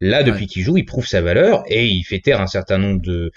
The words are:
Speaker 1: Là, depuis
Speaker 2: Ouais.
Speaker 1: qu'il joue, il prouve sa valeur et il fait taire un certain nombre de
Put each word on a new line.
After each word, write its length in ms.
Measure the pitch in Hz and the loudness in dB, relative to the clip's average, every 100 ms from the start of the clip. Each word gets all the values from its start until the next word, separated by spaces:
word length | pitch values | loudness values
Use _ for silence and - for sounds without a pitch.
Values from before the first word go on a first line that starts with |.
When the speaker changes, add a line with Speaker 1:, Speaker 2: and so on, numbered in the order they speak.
Speaker 1:
Là, 220 | 92 131 | 0 2
depuis 200 | 135 101 | 2 0
Speaker 2:
Ouais. 40 | 101 | -2
Speaker 1:
qu'il 160 | 92 | -4
joue, 140 | 92 180 | 0 0
il 80 | |
prouve 220 | - - 120 | 0 -4 -2
sa 120 | 95 | 0
valeur 440 | 85 98 190 214 - | 2 2 4 2 0
et 200 | 110 117 | 0 0
il 180 | 92 | 0
fait 160 | 85 95 | -2 -4
taire 200 | 139 120 | 0 0
un 60 | 92 | 0
certain 320 | 98 90 95 | -4 -2 0
nombre 220 | 98 95 | 2 0
de 300 | 85 87 85 | -2 -4 -4